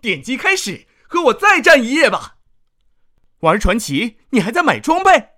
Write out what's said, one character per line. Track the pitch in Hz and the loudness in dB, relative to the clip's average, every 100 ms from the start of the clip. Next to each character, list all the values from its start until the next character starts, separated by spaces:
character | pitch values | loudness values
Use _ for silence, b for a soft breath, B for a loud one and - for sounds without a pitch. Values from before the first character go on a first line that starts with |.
点 | 226 165 | -4 -6
击 | 139 262 | -4 -6
开 | - 381 | -2 -2
始， | - 175 _ _ _ | -4 -12 _ _ _
和 | 339 | 0
我 | 320 | 0
再 | - 403 370 | 2 2 2
战 | 240 302 | 4 2
一 | 226 | 2
夜 | 285 277 | 0 0
吧。 | 185 - _ _ _ _ _ _ _ _ _ _ _ | 0 -8 _ _ _ _ _ _ _ _ _ _ _
玩 | 160 190 | -2 0
传 | 185 214 | 0 -2
奇， | - 139 233 - _ | -2 -4 -4 -8 _
你 | 262 | -2
还 | 185 | -2
在 | 247 | -2
买 | 330 131 | 0 -2
装 | 110 330 | 0 0
备？ | 381 339 - | 4 2 2